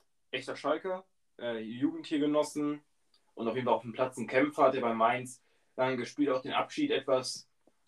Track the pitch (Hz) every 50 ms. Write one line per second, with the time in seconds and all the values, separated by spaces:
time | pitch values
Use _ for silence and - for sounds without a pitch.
0 | _ _ _ _ _ - - 127 - - 127 - - 143 151 160 - 190 185 185
1 | 190 _ _ _ _ _ _ - - 120 117 113 110 110 117 123 135 160 - -
2 | 151 - 165 143 143 151 147 151 147 147 - 151 147 147 147 147 _ _ _ _
3 | _ _ _ _ _ _ - - 117 117 110 127 120 120 113 110 - 120 110 -
4 | 131 131 - - 113 107 127 131 143 147 - - 147 131 - 131 120 117 113 113
5 | 113 120 123 123 127 - - - _ _ _ _ _ _ - - 131 131 131 120
6 | 117 - - - 147 - 127 131 - 98 95 104 110 - - - 147 139 117 -
7 | - - 131 131 131 - - - - _ _ _ _ _ _ _ _